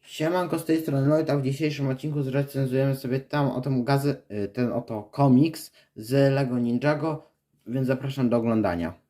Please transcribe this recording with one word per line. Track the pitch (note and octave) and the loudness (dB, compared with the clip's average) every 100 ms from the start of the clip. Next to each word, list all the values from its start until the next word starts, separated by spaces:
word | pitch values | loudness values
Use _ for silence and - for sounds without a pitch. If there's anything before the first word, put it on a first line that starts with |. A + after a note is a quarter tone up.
| - | -18
Siemanko, | - D#3 F3+ F3 D#3+ | -4 -2 0 -2 -4
z | |
tej | D#3+ D#3+ | 0 0
strony | D#3+ C#3 C#3 | 0 2 4
Lloyd, | D#3 D#3+ | 2 2
a | C#3+ | 0
w | |
dzisiejszym | C3 C3+ D#3 C#3 C#3 | 0 -2 -2 -2 -4
odcinku | C3 D3+ D3 | -2 -4 -4
zrecenzujemy | C3 C3+ C#3 C3+ C3+ C3 C#3 C3+ | -2 -2 -2 -2 0 0 0 -2
sobie | A#2+ C3+ | -2 -4
tam | C3+ D3 C#3 | -2 -2 0
oto | - C3+ | -2 -2
gazę-, | C3 A#2+ C#3 C#3 C3+ _ | -2 2 2 2 -4 _
y, | G#2 G2+ | -6 -6
ten | B2 A#2+ | -2 -2
oto | A#2+ - A2 | -2 -6 -10
komiks | - - C#3 B2+ D#3+ - - _ _ - | -8 0 6 6 6 0 -16 _ _ -16
z | A2 C3+ C#3 | -2 4 4
Lego | C#3 C3+ B2 | 4 0 0
Ninjago, | A#2 A#2+ C#3+ D3 D#3 D3+ - _ _ _ - | 0 0 0 0 -2 -6 -10 _ _ _ -6
więc | C3 C3 | -4 -2
zapraszam | C3 C3+ C3+ B2 | -2 -4 -2 2
do | A#2 | 2
oglądania. | A#2 A2 G2+ E2+ E2 - | 2 2 2 0 -4 -8